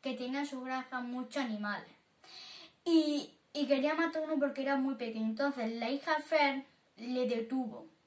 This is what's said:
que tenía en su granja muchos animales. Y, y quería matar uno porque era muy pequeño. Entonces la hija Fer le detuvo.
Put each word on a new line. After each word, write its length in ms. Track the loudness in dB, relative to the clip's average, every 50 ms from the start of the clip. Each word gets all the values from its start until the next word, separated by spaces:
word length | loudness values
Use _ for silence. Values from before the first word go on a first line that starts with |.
que 140 | -6 -6 -6
tenía 260 | -4 -4 -4 -4 -4
en 60 | -4
su 140 | -4 -6 -8 -8
granja 360 | -6 -6 -6 -6 -6 -8 -6 -6
muchos 380 | -6 -6 -8 -8 -6 -4 -4
animales. 520 | -4 -4 -4 -4 -4 -4 -6 -6 -8 -14 -20 _ _ _ _ _ _ -20 -20 -20 -20 -18 -18 -20 -20 -20 _ _ _
Y, 460 | 4 6 6 6 6 0 -2 -2 -6 -14 _ _ _ _
y 140 | -4 2 2
quería 260 | 4 4 4 2 2
matar 300 | 2 0 0 0 -2 -2
uno 160 | 0 0 0
porque 220 | 0 0 0 -2 0
era 120 | 0 2
muy 220 | 2 2 0 -2
pequeño. 300 | -2 -6 -6 -4 -2 -2
Entonces 460 | -2 0 0 0 -2 0 -2 -2 -4 -2
la 140 | -4 -4 -4
hija 300 | -4 -4 -2 0 -2 -2
Fer 460 | 0 4 6 8 8 8 6 2 -4 -8 _ _ _ _ _
le 320 | -12 -6 -4 0 0 2 2
detuvo. 580 | 2 0 0 0 -2 -2 -2 -2 -6 -10 -14 -16 -20 _ _